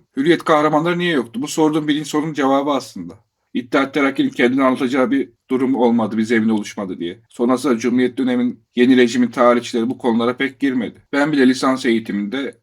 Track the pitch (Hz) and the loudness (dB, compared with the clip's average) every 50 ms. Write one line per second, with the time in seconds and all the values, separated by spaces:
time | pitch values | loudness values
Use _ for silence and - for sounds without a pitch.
0 | _ _ _ 135 139 170 165 156 - - 160 151 151 151 156 151 160 175 175 175 | _ _ _ -2 0 2 2 2 2 2 2 2 2 2 2 0 0 0 -2 -2
1 | 175 175 165 135 113 117 117 113 147 147 - 165 156 147 151 160 151 151 143 151 | -2 -2 0 -2 -2 -4 -6 -10 -8 -6 -2 0 0 2 2 0 -2 -2 -2 -2
2 | 151 147 - 151 147 165 147 147 139 135 139 139 143 147 139 127 - - - 98 | -4 -4 -4 -4 -4 -4 -4 -2 0 2 2 2 0 0 -2 -4 -6 -8 -12 -14
3 | 85 85 92 - _ _ _ _ _ _ - 120 120 - - 139 135 135 - 151 | -14 -14 -16 -20 _ _ _ _ _ _ -8 -8 -6 -2 -2 -2 -2 0 0 0
4 | 139 135 131 151 143 127 - - 131 120 131 139 135 131 127 - 143 120 135 135 | 0 0 0 0 -2 -2 0 2 2 2 2 2 2 2 2 0 -2 -2 0 0
5 | 127 110 131 139 123 - _ _ _ - 131 127 135 127 135 110 123 117 117 117 | 0 0 0 -2 -2 -4 _ _ _ -4 -2 0 0 0 0 2 2 2 2 2
6 | 110 101 101 110 110 110 120 110 110 113 110 104 104 - - 113 104 92 90 87 | 0 0 -2 -2 -2 0 0 0 2 2 0 -2 -2 -6 -8 -8 -8 -8 -8 -8
7 | 85 85 85 - _ _ _ - 120 120 131 120 131 147 120 110 120 123 117 123 | -8 -8 -10 -12 _ _ _ -4 0 0 0 0 0 0 0 0 0 0 0 0
8 | 127 123 123 135 131 127 123 123 123 123 - - _ _ _ 120 123 127 131 127 | 0 0 -2 -2 -2 -2 -2 -2 -2 -4 -4 -8 _ _ _ 2 4 4 6 6
9 | 123 117 127 123 123 117 - 139 120 120 120 120 120 - - 117 113 123 135 - | 4 4 4 0 0 0 2 4 4 4 4 4 0 -2 -4 -2 -2 -2 -4 -2
10 | - 127 113 117 117 120 127 - 139 131 - - 143 139 127 127 104 87 - - | -2 0 0 0 0 -2 -2 -2 -4 -6 -4 -4 -4 -2 -2 -2 -4 -6 -8 -14
11 | _ _ - 143 143 156 151 139 127 131 127 - 151 135 131 127 131 123 117 113 | _ _ -2 -2 0 0 2 4 4 4 4 2 0 -2 -2 0 0 0 0 0
12 | 110 113 98 101 104 101 120 135 139 113 - _ | -2 -4 -4 -4 -4 -4 -6 -6 -8 -8 -10 _